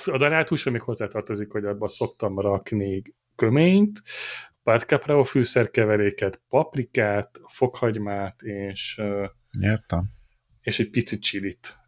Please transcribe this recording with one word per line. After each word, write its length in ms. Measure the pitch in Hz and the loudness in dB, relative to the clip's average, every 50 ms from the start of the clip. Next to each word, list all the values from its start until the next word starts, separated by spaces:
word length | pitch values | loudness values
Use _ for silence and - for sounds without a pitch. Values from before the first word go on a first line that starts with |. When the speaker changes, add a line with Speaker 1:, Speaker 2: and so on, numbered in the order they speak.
| - | -2
Speaker 1:
a 120 | 185 147 | -2 0
darált 300 | 127 143 147 160 160 156 - | 2 2 2 2 2 0 0
húsra 220 | 170 143 - 135 | -2 -2 -2 -2
még 100 | 120 113 | -2 -2
hozzátartozik, 720 | - - 113 - 110 98 - 107 - - 110 101 104 101 | -4 -6 -6 -6 -6 -6 -6 -6 -6 -6 -6 -6 -6 -6
hogy 140 | - 107 101 | -6 -4 -4
abban 220 | 101 104 104 107 | -4 -4 -4 -4
szoktam 520 | 101 - - 123 - - - 117 101 95 98 | -6 -4 -4 -6 -6 -4 -4 -4 -4 -2 0
rakni 640 | 101 101 98 95 - - 113 104 98 98 95 98 - - - _ _ _ _ | 0 2 0 0 -2 -2 -2 -2 -2 -2 -4 -6 -8 -12 -18 _ _ _ _
köményt, 680 | - 117 110 117 147 165 180 190 202 208 208 208 - - - - - - - - - - - _ _ - | 0 2 4 6 6 6 6 6 6 4 2 0 -6 -16 -16 -14 -12 -12 -12 -12 -14 -16 -20 _ _ 2
pátkapráó 600 | 120 110 120 - - 147 139 - 147 147 143 127 | 2 2 2 4 2 0 0 2 4 4 4 4
fűszerkeveréket, 1160 | - - 139 120 - - 123 110 - - 123 110 107 107 104 104 101 101 - 104 98 - - _ _ | 4 4 2 2 2 2 2 2 2 2 2 2 4 4 4 2 2 0 0 -2 -4 -4 -6 _ _
paprikát, 920 | - 143 156 - - 139 117 - - 123 110 104 101 104 98 - - - - | 0 0 2 0 -2 -6 -4 -2 0 0 2 2 2 0 -2 -6 -10 -20 -20
fokhagymát, 920 | - - - 131 123 - - 123 113 110 110 104 104 101 101 98 95 - _ | -12 -4 -2 0 0 0 0 -2 -2 -2 -2 -4 -6 -6 -6 -6 -8 -10 _
és, 560 | - 110 101 101 101 98 101 - - - - | -12 -10 -8 -8 -8 -8 -8 -8 -10 -10 -8
ö, 280 | - 107 104 101 101 98 95 - _ _ _ - 92 | -6 -6 -4 -4 -4 -6 -8 -10 _ _ _ -6 -2
Speaker 2:
Nyertem. 500 | 92 104 107 104 - - 85 85 92 101 - - _ _ _ _ _ _ _ _ | 0 0 0 -2 -2 -4 -4 -4 -4 -4 -8 -12 _ _ _ _ _ _ _ _
Speaker 1:
és 180 | - 113 - - | -8 -4 -2 -2
egy 100 | 110 107 | -2 -2
picit 320 | - 127 - - - - | -2 -2 -2 -2 -4 -6
csilit. 560 | - - - 98 98 98 - _ - - - _ _ | -6 -6 -6 -6 -6 -8 -10 _ -18 -20 -20 _ _